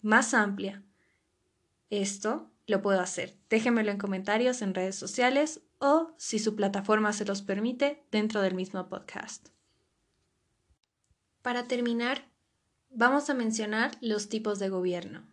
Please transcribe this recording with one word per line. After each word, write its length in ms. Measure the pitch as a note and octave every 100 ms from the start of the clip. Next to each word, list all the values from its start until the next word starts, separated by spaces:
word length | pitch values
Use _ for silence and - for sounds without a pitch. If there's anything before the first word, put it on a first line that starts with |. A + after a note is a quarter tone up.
más 340 | G#3+ A3 A#3
amplia 500 | B3 G#3 G3 G3 - - _ _ _ _ _ _ _ _ _ _
esto, 600 | G#3 G3 - G#3+ D4 - _ -
lo 140 | G3
puedo 180 | G3+ F#3+
hacer. 360 | F3+ - F#3 - _
Déjenmelo 420 | A3 A#3 A#3 G#3+
en 80 | G3+
comentarios 640 | G3+ F#3+ G3 A3 B3 B3
en 120 | G3+
redes 200 | F#3 F#3
sociales 680 | G3 F#3+ - B3 C4+ D4+ - _ _
o, 340 | C#4 D#4 E4 -
si 220 | - G#3+
su 160 | A3
plataforma 580 | G#3+ G3+ G3+ G3 G#3+ G#3+
se 120 | G#3
los 180 | G#3 G3
permite, 640 | - G3 A3+ B3 C#4+ D4 _
dentro 280 | G#3+ G#3+ A3
del 120 | G3
mismo 340 | F#3 F#3+ F#3+ F#3
podcast. 600 | - - - - - _ _ _ _ _ _ _ _ _ _ _ _ _ _ _ _ _ _ _ _
Para 240 | B3 B3 A#3+
terminar, 640 | B3 A#3+ A#3 A#3+ C4+ - _ _ _ _ _ _
vamos 380 | B3+ A#3+ C#4 C#4+
a 60 |
mencionar 640 | C4+ A3+ A3 G#3+ G#3+ C4 -
los 280 | A#3 G#3 G3+
tipos 320 | A3 A3 G3+
de 80 | F#3+
gobierno 580 | F#3 F3+ F3 E3+ - -